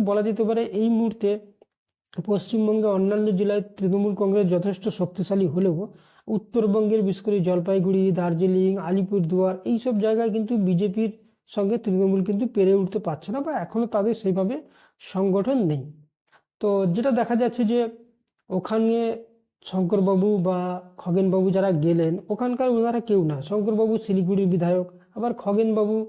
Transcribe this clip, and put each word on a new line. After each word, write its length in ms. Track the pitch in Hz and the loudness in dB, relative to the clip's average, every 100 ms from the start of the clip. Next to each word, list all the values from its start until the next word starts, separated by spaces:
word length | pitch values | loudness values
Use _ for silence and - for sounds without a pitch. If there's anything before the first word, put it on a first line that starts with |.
| 202 | 2
বলা 120 | 208 | 2
যেতে 220 | 214 214 | 0 0
পারে 180 | 214 226 233 190 | 0 0 -2 0
এই 80 | 226 | 2
মুহূর্তে 400 | 226 226 220 202 208 - _ _ _ _ _ _ - 165 | 2 0 0 -2 -2 -6 _ _ _ _ _ _ -10 -2
পশ্চিমবঙ্গে 640 | 202 - 226 214 220 214 | -2 0 0 2 2 2
অন্যান্য 400 | 190 190 208 214 185 | 2 2 2 0 2
জেলায় 240 | 202 202 196 - | 0 0 -4 -4
তৃণমূল 380 | 190 196 208 190 | 0 0 0 0
কংগ্রেস 240 | 196 202 185 180 | 0 2 2 2
যথেষ্ট 280 | 196 185 220 | 0 -4 -6
শক্তিশালী 580 | - 175 - 175 196 180 | -4 -6 -4 -2 0 0
হলেও 300 | 165 190 160 208 - _ _ - | 2 0 0 -6 -14 _ _ -6
উত্তরবঙ্গের, 720 | 220 - 240 214 214 214 220 196 | -6 -2 0 2 2 2 2 0
বিশেষ 140 | 190 220 | -2 -2
করে 120 | 202 | 0
জলপাইগুড়ি, 640 | 175 180 175 196 180 190 190 | 2 0 0 0 2 2 2
দার্জিলিং, 600 | 180 175 165 185 185 190 196 | 0 0 0 2 2 2 0
আলিপুরদুয়ার, 760 | 165 196 196 202 165 180 185 190 226 | -2 -2 0 -2 0 2 0 -2 -2
এইসব 280 | 233 254 214 220 | -2 0 0 0
জায়গায় 260 | 220 233 214 | 0 0 -2
কিন্তু 180 | 214 240 | -2 0
বিজেপির 540 | 185 175 208 202 220 220 _ _ _ | 2 2 0 0 -4 -4 _ _ _
সঙ্গে 260 | - 196 233 | -4 -2 -2
তৃণমূল 440 | 226 185 190 190 | 0 0 2 2
কিন্তু 220 | 185 202 247 208 | 0 -2 -2 2
পেরে 180 | 190 196 | 2 4
উঠতে 240 | 190 214 | 0 -4
পারছে 300 | 185 151 - | -4 -6 -6
না 80 | 254 | -6
বা 120 | 320 262 170 | -4 -6 -4
এখনও 220 | 226 233 | -4 -2
তাদের 260 | 214 208 | 0 0
সেইভাবে 420 | 233 190 185 190 285 - _ _ _ | -2 -2 0 -2 -4 -10 _ _ _
সংগঠন 600 | - 185 196 190 196 269 175 | -10 -2 0 0 0 0 0
নেই। 140 | 147 147 - - _ _ _ _ _ | -2 -6 -16 -20 _ _ _ _ _
তো 80 | 208 196 185 175 | 0 2 2 0
যেটা 160 | 262 | 0
দেখা 240 | 240 233 240 | 0 0 0
যাচ্ছে 280 | 240 233 | 0 0
যে 160 | 214 240 226 226 - _ _ _ _ | 0 0 -2 -6 -20 _ _ _ _
ওখানে 480 | 185 185 220 226 226 226 226 - _ _ _ - | -6 -2 0 2 2 -2 -6 -12 _ _ _ -6
শঙ্করবাবু 640 | 185 180 196 190 185 208 208 | -2 0 2 4 4 2 2
বা 200 | 180 180 180 180 - - | 0 -2 -4 -6 -10 -12
খগেনবাবু 500 | - 175 190 190 190 | -2 0 2 2 2
যারা 200 | 190 196 | 2 2
গেলেন, 420 | 160 160 170 160 175 - | 2 2 2 0 -2 -6
ওখানকার 400 | 208 247 247 254 | -4 -4 0 0
ওনারা 300 | 233 233 233 | 2 0 -2
কেউ 220 | 233 202 | 0 2
না। 140 | 156 143 | 2 -2
শঙ্করবাবু 520 | 139 208 208 214 220 220 | -4 -2 0 0 0 0
শিলিগুড়ির 520 | 220 190 180 196 190 | 0 0 0 0 2
বিধায়ক, 340 | 180 170 180 180 - _ 220 | 0 2 0 -2 -10 _ -6
আবার 160 | 233 | -6
খগেনবাবু 600 | - 202 202 226 214 214 220 | -4 -2 0 2 2 0 0